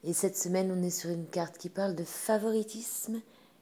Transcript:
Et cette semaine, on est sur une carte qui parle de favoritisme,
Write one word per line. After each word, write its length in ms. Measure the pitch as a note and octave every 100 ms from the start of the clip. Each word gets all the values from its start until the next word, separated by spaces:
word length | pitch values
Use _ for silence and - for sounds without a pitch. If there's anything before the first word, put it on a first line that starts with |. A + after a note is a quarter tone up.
Et 100 | D#3
cette 240 | E3+ F#3+ F#3
semaine, 380 | F3 F#3 F#3+ F#3
on 60 |
est 80 | F3+
sur 200 | F3 E3
une 160 | E3+ D#3+
carte 320 | F3+ E3 -
qui 100 | F3+
parle 260 | F#3+ G3
de 80 | E3+
favoritisme, 1160 | E3+ - - G#3+ G#3+ A3 G#3+ A3 A#3 - - A3+ - - - -